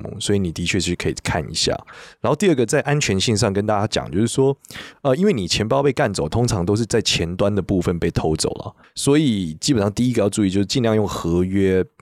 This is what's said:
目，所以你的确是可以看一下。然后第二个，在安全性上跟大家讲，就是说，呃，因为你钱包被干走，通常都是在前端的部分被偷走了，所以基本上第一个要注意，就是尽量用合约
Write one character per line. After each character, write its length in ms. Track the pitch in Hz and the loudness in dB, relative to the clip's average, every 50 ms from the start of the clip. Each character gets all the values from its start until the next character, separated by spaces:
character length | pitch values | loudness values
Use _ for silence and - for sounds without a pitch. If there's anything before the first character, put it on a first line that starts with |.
目， 160 | 104 - - 98 | -8 -10 -10 -8
所 160 | - - 101 | -4 -2 0
以 40 | 98 | 0
你 120 | 95 85 | 0 -2
的 140 | 76 85 85 | -4 -4 -4
确 160 | 85 - 95 | -2 -2 -2
是 160 | 80 87 87 | -2 -2 -2
可 140 | - - 80 | -2 -2 -4
以 40 | - - - | -4 -4 -4
看 220 | - - 87 71 71 | -4 -4 -4 -4 -4
一 20 | 80 | -4
下。 260 | - - - - - - - - - - - - _ - | -4 -2 -2 -2 -4 -6 -12 -20 -20 -20 -20 -12 _ -2
然 80 | 113 | -2
后 40 | 156 | 0
第 140 | - 208 185 | 2 2 2
二 60 | 156 | 2
个， 100 | 123 117 | 2 2
在 160 | 107 - 143 | 2 0 0
安 180 | - 143 143 147 | 0 0 0 0
全 220 | - - 98 95 | 0 0 0 0
性 160 | - 123 107 | 0 0 2
上 160 | 98 120 101 98 | 2 2 0 0
跟 140 | 101 104 | 0 0
大 120 | 107 107 101 | 0 0 0
家 80 | 104 | 0
讲， 240 | 110 - - 62 - | 0 -2 -4 -4 -2
就 80 | 71 95 | 0 0
是 80 | 113 | 0
说， 300 | 113 - 135 135 135 139 - - - - - - - - _ - | 0 2 2 2 2 2 -2 -6 -16 -18 -18 -18 -18 -14 _ -2
呃， 120 | 139 131 | 0 2
因 100 | 139 196 | 2 2
为 80 | 214 175 | 2 2
你 120 | 110 90 | 2 0
钱 220 | 82 - - 104 107 | -2 -2 -2 0 0
包 140 | 135 139 143 | 0 2 2
被 100 | 147 127 | 2 2
干 180 | - 143 107 95 | 2 0 0 0
走， 120 | - 71 | -2 -4
通 220 | 78 - 110 123 113 | -2 0 0 0 0
常 160 | 107 92 87 | 0 0 2
都 100 | 92 104 | 2 2
是 120 | 110 117 | 0 0
在 160 | - - 110 - | 0 0 0 0
前 340 | - - - 85 82 90 | 0 -2 -2 -2 -4 -2
端 180 | 92 101 101 104 | 0 0 0 0
的 60 | 98 | 0
部 180 | 85 - 98 90 | 0 0 0 0
分 200 | 82 95 87 82 | 0 0 -2 0
被 120 | 87 85 | -2 -2
偷 240 | - - - 80 78 | 0 0 0 0 0
走 140 | - - - - | 0 -2 -4 -4
了， 200 | - - - - _ - _ _ | -6 -10 -14 -16 _ -20 _ _
所 240 | - - 135 143 156 | -4 0 2 4 4
以 340 | 160 131 110 98 90 78 78 - | 4 2 0 0 -2 -4 -6 -4
基 140 | - - 139 | -2 0 2
本 80 | 110 98 | 2 2
上 100 | 104 101 | 0 0
第 160 | - 123 127 | 0 0 0
一 60 | 117 | 2
个 80 | 113 98 | 2 2
要 80 | 104 | 2
注 160 | - 107 104 | 2 2 0
意， 20 | 95 | 2
就 120 | 90 101 | 2 0
是 40 | 101 | 0
尽 180 | 92 - 135 117 | 0 0 0 2
量 140 | 113 110 | 2 2
用 100 | 110 104 | 2 0
合 380 | 90 76 - - 85 85 90 92 | 0 -4 -4 -2 0 2 2 2
约 400 | 92 95 98 98 95 92 92 87 - _ _ | 2 2 2 2 4 4 2 0 -2 _ _